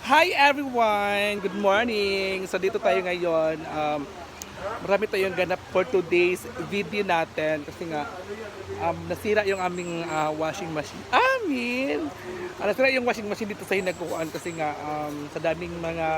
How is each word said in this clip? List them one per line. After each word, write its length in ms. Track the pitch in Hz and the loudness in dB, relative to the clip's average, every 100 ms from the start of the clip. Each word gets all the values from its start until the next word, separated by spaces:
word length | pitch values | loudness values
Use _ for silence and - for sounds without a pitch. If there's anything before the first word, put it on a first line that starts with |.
| 220 | 6
Hi 240 | 302 349 | 6 6
everyone! 1040 | 330 285 277 277 247 226 208 202 202 208 208 | 6 6 6 0 2 4 4 2 2 2 0
Good 160 | 190 196 | -2 2
morning! 920 | 202 196 240 214 202 196 190 190 190 | 4 6 4 2 2 0 0 -2 -2
So 80 | 190 | 0
dito 240 | 190 175 | 0 2
tayo 160 | - 185 | 2 2
ngayon. 640 | 180 180 175 165 160 160 | 0 0 2 4 2 0
Um, 380 | 160 156 151 151 139 - - - - - 196 - | -4 -2 0 -2 -4 -12 -14 -12 -12 -8 -8 -6
marami 240 | 170 196 208 | 0 0 2
tayong 280 | 202 190 | 0 0
ganap 280 | 175 175 180 - | 2 0 0 0
for 160 | 180 175 | 2 4
today's 560 | 190 165 175 175 180 - - 160 | 2 4 4 4 2 -6 -8 -4
video 400 | 196 190 208 196 | -2 -2 -2 2
natin 560 | 165 160 - 156 156 | 2 2 0 0 0
kasi 240 | 147 - 170 | -4 -8 -6
nga, 240 | 151 143 - 196 208 214 - - - | -4 -6 -8 -10 -10 -10 -12 -10 -2
um, 160 | 170 170 165 | -2 -2 -6
nasira 400 | 175 220 214 202 | -4 2 2 2
yung 160 | 196 | 0
aming, 400 | 180 180 175 170 170 | -2 -4 -6 -4 -2
ah, 280 | 156 156 | 0 0
washing 360 | 156 156 151 170 | 0 -2 -2 -4
machine. 300 | 156 143 - - | -4 -6 -10 2
Amin! 1000 | 254 508 523 403 254 240 247 269 294 302 - - 359 359 - | 4 4 2 0 -2 -2 -2 -2 -2 -4 -8 -10 -10 -10 -4
Ah, 100 | 196 | -2
nasira 220 | 208 262 | 4 4
yung 160 | 262 240 | 4 0
washing 240 | 247 208 | 0 -4
machine 240 | 208 214 | -4 -4
dito 80 | 196 | -6
sa 140 | 190 196 | 0 0
Hinaguan 500 | 185 170 170 185 160 | 0 -4 -4 -2 -2
kasi 220 | 156 175 | -4 -6
nga, 220 | 165 151 147 | -2 -4 -2
um, 500 | 151 151 151 147 147 | -4 -4 -4 -6 -8
sa 100 | 160 | -2
daming 380 | 160 160 175 170 | 0 0 -4 -4
mga 300 | 165 165 160 | -4 -2 0